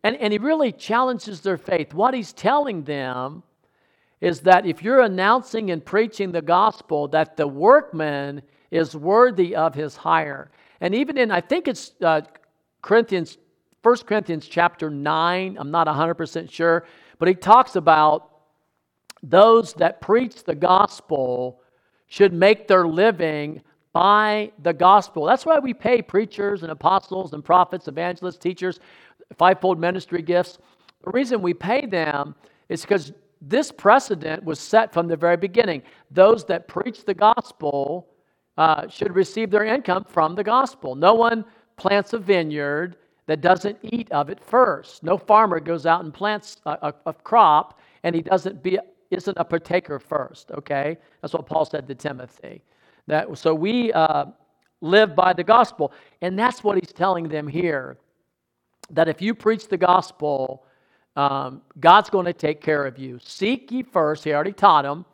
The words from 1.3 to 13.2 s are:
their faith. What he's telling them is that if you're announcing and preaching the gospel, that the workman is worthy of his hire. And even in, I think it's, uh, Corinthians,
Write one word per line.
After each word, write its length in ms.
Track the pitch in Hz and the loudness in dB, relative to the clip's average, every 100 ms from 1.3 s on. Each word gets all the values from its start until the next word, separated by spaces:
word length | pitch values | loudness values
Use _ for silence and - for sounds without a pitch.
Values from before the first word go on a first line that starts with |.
| 185 | -8
their 160 | 196 175 | -6 -6
faith. 360 | - 175 147 | -4 -4 -4
What 220 | 151 226 262 | -2 -2 -2
he's 180 | 190 | -8
telling 500 | - 196 285 285 185 | -4 0 0 -2 -6
them 600 | 143 143 131 127 131 160 _ _ _ _ _ _ _ _ | -8 -6 -6 -8 -10 -12 _ _ _ _ _ _ _ _
is 200 | 170 151 | -4 0
that 240 | 165 185 190 | 4 4 4
if 160 | 156 | -6
you're 200 | 190 269 | 0 2
announcing 680 | 233 185 196 247 - 226 208 | 2 2 0 0 -2 -8 -6
and 160 | 170 - | -8 -4
preaching 460 | 202 226 - 196 | -2 -2 -4 -6
the 100 | 170 | -6
gospel, 680 | 151 175 214 - - 151 143 | 0 2 2 -2 -6 -6 -2
that 280 | 156 156 - | -2 -2 -4
the 100 | 147 | -6
workman 920 | 139 185 285 294 160 156 143 139 143 - _ _ | 0 6 6 4 -6 -6 -4 -8 -12 -18 _ _
is 240 | 165 156 151 | -4 -2 -4
worthy 600 | 151 214 254 185 175 185 | 0 4 4 2 -2 0
of 200 | 160 139 | -2 -4
his 200 | 151 - | -10 -8
hire. 540 | 165 165 151 139 143 _ _ _ | -2 0 -2 -10 -16 _ _ _
And 140 | 170 214 | -4 -2
even 240 | 277 285 | -2 -2
in, 100 | 233 | 0
I 120 | 180 | -2
think 260 | - 330 330 | -2 -4 -2
it's, 260 | 240 - _ | -8 -12 _
uh, 200 | 170 156 151 _ _ _ _ _ | 0 0 -4 _ _ _ _ _
Corinthians, 560 | - 220 233 185 | 0 2 2 -4